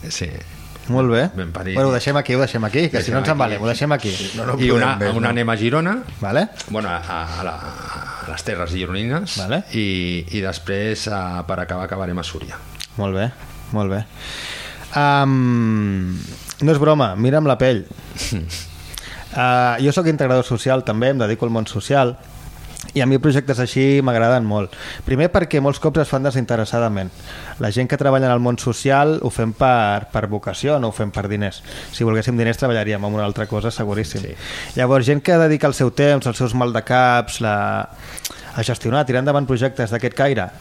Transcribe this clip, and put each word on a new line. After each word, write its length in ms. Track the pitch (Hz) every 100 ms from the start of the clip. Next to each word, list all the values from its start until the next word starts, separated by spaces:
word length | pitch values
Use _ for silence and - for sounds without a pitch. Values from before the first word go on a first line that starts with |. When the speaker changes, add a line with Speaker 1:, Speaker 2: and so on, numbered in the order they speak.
| 160
Speaker 1:
sí. 200 | - 85 85 82 - - - -
Speaker 2:
Molt 220 | 127 127
bé. 140 | 117 170
Speaker 1:
Ben 160 | 95 85
parit. 240 | 82 92
Speaker 2:
Bueno, 140 | 95 135
ho 40 |
deixem 220 | 123 143 143
aquí, 180 | 135 127
ho 20 |
deixem 240 | 135 120
aquí, 180 | 107 131 165
que 100 | 123
Speaker 1:
Deixem 60 | 90
Speaker 2:
si 40 |
no 80 | 131
ens 80 | 147
Speaker 1:
aquí. 40 |
Speaker 2:
embalem, 300 | 147 120 104
ho 40 | 113
deixem 240 | 117 147
aquí. 200 | 147 107 92 95 113
Speaker 3:
No, 80 | 117
no 80 | 131
Speaker 1:
I 100 | 123
una, 220 | 120 123
Speaker 3:
podem 140 | 117 101
més, 80 | 113
Speaker 1:
una 100 | 117
Speaker 3:
no? 40 |
Speaker 1:
anem 180 | 120 113
a 60 | 113
Girona, 400 | 113 151 170 233 - -
Speaker 2:
Vale. 280 | 98 127 220 - -
Speaker 1:
bueno, 180 | 107 104
a, 100 | 87
a, 420 | 85 85 80 85
a 40 |
la, 100 | 90 80
a 720 | 82 - - - - - -
les 140 | 78
Terres 260 | - 95 85
Gironines, 680 | 90 87 95 113 151 190 -
Speaker 2:
Vale. 280 | 92 147 -
Speaker 1:
i, 520 | 117 101 92 87 87 82
i 100 | 107
després, 680 | 95 - - 98 107 107 -
eh, 340 | 104 90 90 85
per 120 | 92
acabar, 260 | 87 90 95
acabarem 320 | 95 90 87
a 40 |
Súria. 320 | 82 85 - - - - - -
Speaker 2:
Molt 180 | 98 92
bé, 160 | 117 - - - -
molt 180 | 107 98
bé. 140 | 98 107 - - - - - - - -
Am, 1200 | 147 143 143 139 135 123 120 113 110 104 95 90 90 85 - - -
no 100 | 143
és 60 | 147
broma, 340 | 151 151 117 92
mira'm 320 | 123 151 151
la 80 | 117
pell. 240 | 131 113 85 - - -
Speaker 1:
<laughs> 340 | - 101 82 - - - - - - - - -
Speaker 2:
Eh, 400 | 127 123 123 117
jo 60 | 139
sóc 140 | 143 165
integrador 380 | 151 135 127 120
social 340 | 117 131 131 123
també, 240 | 107 127
em 60 | 139
dedico 240 | 107 -
al 60 | 120
món 140 | 113 107
social, 460 | 104 - 139 123 123 - - - - - - - -
i 60 |
a 20 | 127
mi 80 | 135
projectes 380 | 151 135 135 123
així 380 | 127 135 135 139
m'agraden 460 | 131 117 113 123 110
molt. 240 | 104 95 - - -
Primer 220 | - 131 170
perquè 240 | 196 170 151
molts 160 | 139 139
cops 180 | 160 151
es 80 | 143
fan 160 | 135
desinteressadament. 840 | 139 131 113 117 107 117 117 101 92 - - - - -
La 80 | 107
gent 160 | 104 127
que 80 | 139
treballa 300 | 139 135 131
en 20 |
el 80 | 120
món 160 | 123 120
social 600 | - 113 135 135 147 156
ho 80 | 120
fem 180 | - 113
per, 540 | 107 131 123 104 101 104
per 80 | 113 104
vocació, 460 | 104 - 92 139 147
no 80 | 117
ho 60 | -
fem 140 | 107
per 140 | 87 98
diners. 300 | 104 101 - - - -
Si 140 | - 117
volguéssim 320 | 110 107 120
diners 180 | 117 113
treballaríem 420 | 131 117 104 104
en 140 | 104 107
una 80 | 104
altra 160 | 107 107
cosa, 180 | 107 113
seguríssim. 500 | - 104 101 110 104
Speaker 1:
Sí. 80 | 98 - - - - -
Speaker 2:
Llavors, 260 | 127 135 123
gent 100 | 147 180
que 100 | 170
dedica 260 | 160 151 147
el 80 | -
seu 140 | 127
temps, 320 | - 143 143 127
els 100 | 110
seus 140 | 127 127
maldecaps, 840 | 120 113 - 127 127 120 117 -
la, 120 | 113 104 101 104 101 - - - - - -
a 100 | -
gestionar, 380 | 113 120 117 135
a 60 | 135
tirar 100 | 127 135
endavant 240 | 143 127
projectes 420 | 123 131 131 117
d'aquest 240 | 113 123 -
caire 320 | 139 120 92 -